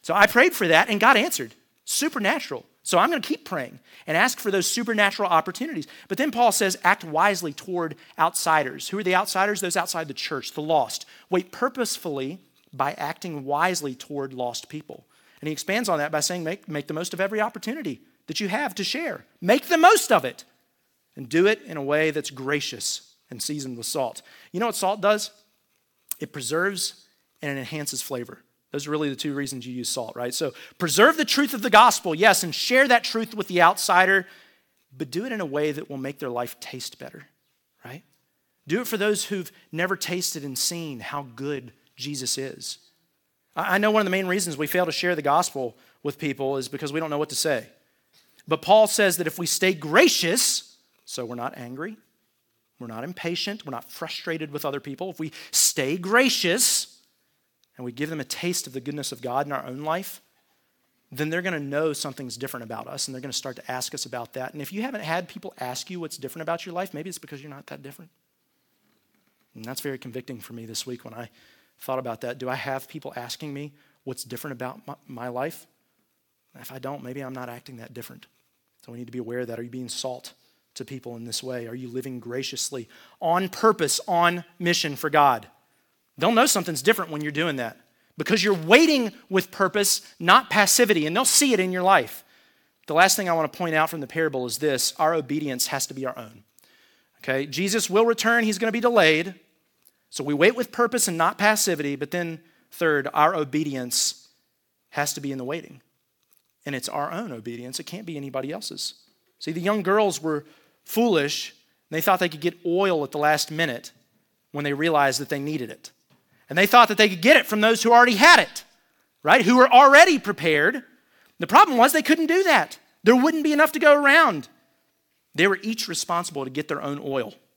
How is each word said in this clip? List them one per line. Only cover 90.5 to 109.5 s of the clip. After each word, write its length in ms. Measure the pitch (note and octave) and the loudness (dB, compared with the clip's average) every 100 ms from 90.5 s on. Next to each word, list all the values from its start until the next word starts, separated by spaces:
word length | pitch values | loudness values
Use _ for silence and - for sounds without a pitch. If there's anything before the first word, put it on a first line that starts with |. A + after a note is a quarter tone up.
passivity, 560 | G#3 G3 - A3+ F3+ D3+ | 2 4 4 4 4 2
and 100 | F#3 | 0
they'll 80 | |
see 300 | C4 - C#4+ | 2 2 4
it 60 | G#3+ | 2
in 120 | F#3 | 0
your 100 | F#3 | 0
life. 420 | F3+ F#3 A2 - _ _ _ _ _ _ - | 4 4 4 -12 _ _ _ _ _ _ -2
The 80 | |
last 220 | D#3 F#3 - | 4 4 4
thing 120 | F#3 | 0
I 40 | |
wanna 160 | E3 D3+ | 0 -2
point 260 | - F3 | -4 -2
out 140 | D#3 D#3+ | 0 0
from 120 | E3 | -2
the 60 | C3+ | -8
parable 380 | D#3+ D#3+ C#3 | -2 -2 -2
is 140 | B2 A2 | -6 -2
this. 340 | D3+ C3 - - | -2 0 -2 0
Our 160 | D#3 | 0
obedience 540 | E3 C3+ D3 D3+ B2+ - | 0 -2 -6 -4 -4 -4
has 180 | C#3 - | -4 -6
to 80 | |
be 100 | C3+ | -8
our 140 | C3 B2 | -8 -10
own. 260 | A2 A2 _ _ _ _ _ _ _ _ | -16 -20 _ _ _ _ _ _ _ _
Okay, 240 | - C3+ C#3+ | -4 -4 -4
Jesus 420 | C#3+ F#3+ G#3+ - | -4 -2 -2 2
will 160 | G3 | 2
return. 400 | A#3 A3+ A3 A#3 | 4 2 2 2
He's 140 | A3 G#3 | 2 0
gonna 120 | A3+ | -2
be 100 | A3+ | 0
delayed. 540 | A#3+ A#3 D#3+ D#3 F3+ F3+ _ _ _ _ _ _ _ | 2 6 6 4 -2 -10 _ _ _ _ _ _ _
So 120 | - | -8
we 120 | C#3 | -4
wait 220 | D3 F3+ A#3+ | 4 4 4
with 160 | A#3+ | -6
purpose 360 | - A#3+ B3 - | 0 0 0 -2
and 80 | E3 | 2
not 220 | E3 G#3 | 0 2
passivity. 580 | G#3 G#3+ - D#3+ C#3+ C#3 | 2 2 0 -2 -4 -6
But 140 | C#3+ | -6
then 300 | F3 E3+ D#3+ _ _ _ | -6 -6 -8 _ _ _
third, 380 | - E3 D3 C3 | -2 0 0 0
our 200 | - D#3 | 2 4
obedience 920 | F3+ D3 D3+ D3+ C3+ B2 - - - _ _ _ _ _ _ _ | 2 -2 -2 -4 -6 -4 -2 -2 -6 _ _ _ _ _ _ _
has 240 | - C#3+ | -6 -4
to 80 | - | -6
be 100 | C#3 | -8
in 60 | C3+ | -8
the 60 | |
waiting. 360 | B2+ D#3+ - B2+ _ _ _ _ _ _ _ _ - | -8 -10 -12 -20 _ _ _ _ _ _ _ _ -10
And 80 | |
it's 140 | C3+ - | -8 -6
our 220 | D3 C#3+ | -6 -6
own 200 | F3 A3+ | -8 -10
obedience. 480 | A#2+ A2+ A#2 B2 C3 | -12 -12 -12 -12 -12
It 40 | |
can't 200 | - F3+ | -12 -14
be 140 | G3 D3+ | -10 -10
anybody 340 | C#3 C3 C3+ | -8 -8 -8
else's. 420 | F3+ - - - - _ _ _ _ | -10 -12 -10 -10 -12 _ _ _ _
See, 140 | - | -8